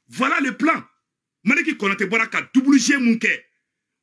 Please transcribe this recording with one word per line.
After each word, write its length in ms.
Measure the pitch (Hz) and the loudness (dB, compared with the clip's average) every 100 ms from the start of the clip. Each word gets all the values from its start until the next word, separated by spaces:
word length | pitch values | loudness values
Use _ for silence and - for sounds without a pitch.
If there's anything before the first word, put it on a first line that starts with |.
| _ | _
Voilà 320 | 120 262 339 | -6 -4 -2
le 160 | 277 202 | -4 -2
plan. 280 | 320 302 - _ _ _ _ _ | -2 -2 -6 _ _ _ _ _
Maliki 320 | 190 294 302 - | -2 0 0 -2
Konate 260 | 196 196 | -4 -2
bɔra 260 | 190 226 220 | -2 -2 -2
ka 220 | 175 - | -4 0
double 260 | 262 262 277 | 0 4 2
G 200 | 233 277 | 4 0
mun 200 | 240 226 | 2 2
kɛ. 260 | 208 151 _ _ _ _ _ _ | 0 -4 _ _ _ _ _ _